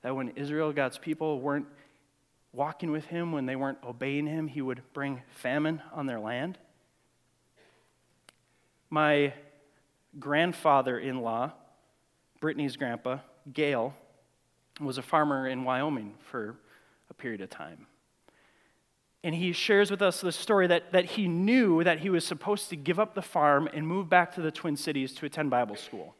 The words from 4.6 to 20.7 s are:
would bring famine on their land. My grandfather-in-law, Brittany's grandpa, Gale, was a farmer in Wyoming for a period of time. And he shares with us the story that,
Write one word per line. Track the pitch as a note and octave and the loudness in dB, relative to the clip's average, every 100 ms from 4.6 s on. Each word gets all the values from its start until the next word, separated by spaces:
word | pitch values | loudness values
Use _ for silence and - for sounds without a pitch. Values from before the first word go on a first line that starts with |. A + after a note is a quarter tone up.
would | C3 B2+ - | -6 -6 -10
bring | - C#3 C3 - | -8 -6 -6 -10
famine | - B2 C#3 D3+ D#3+ - | -8 -2 0 0 -2 -8
on | - C#3 | -8 -6
their | A#2 | -6
land. | G#2+ B2 D#3 F#3 _ _ _ _ _ _ _ _ _ _ _ _ _ _ _ _ - _ _ _ _ _ _ | -6 -6 -6 -8 _ _ _ _ _ _ _ _ _ _ _ _ _ _ _ _ -20 _ _ _ _ _ _
My | D3+ D3+ D3 C#3+ C#3 - _ _ _ _ _ _ D3 | 2 4 6 4 -2 -20 _ _ _ _ _ _ -14
grandfather-in-law, | C3+ D3 E3+ F3 D#3+ C#3 C3 B2 C#3 C3 A#2 A2+ C3 - - _ _ _ _ _ _ _ | -2 2 2 2 4 6 4 -2 -4 -4 -2 -2 -4 -6 -20 _ _ _ _ _ _ _
Brittany's | D#3 C#3 C#3+ A#2+ | -4 -2 -4 -2
grandpa, | C3 A#2 - C3 - _ - | -4 -4 -4 -6 -8 _ -14
Gale, | C3+ D3+ C3+ A#2+ C#3+ _ _ _ _ _ _ _ - | -2 0 2 -2 -6 _ _ _ _ _ _ _ -8
was | D3 B2+ | -6 -6
a | |
farmer | B2+ D#3+ D3 C#3 C3 | 0 2 4 2 -2
in | B2+ | -4
Wyoming | B2+ B2+ D3 C#3 G#2 G#2 | 0 0 0 -4 -6 -14
for | - B2+ G#2+ A#2 _ - _ _ _ | -12 -8 -8 -10 _ -20 _ _ _
a | |
period | - B2+ A2 | -12 -10 -8
of | F#2+ | -10
time. | - D2+ D#2+ F#2+ _ _ _ _ _ _ _ _ _ _ _ _ _ | -12 -14 -16 -20 _ _ _ _ _ _ _ _ _ _ _ _ _
And | F3 | -4
he | E3 F3+ | -2 -2
shares | F3 - G3+ G3+ | -2 4 6 6
with | G3 | 4
us | G3 - | 2 2
the | F#3 | -4
story | D#3+ - G#3 | -4 2 4
that, | F3+ | 6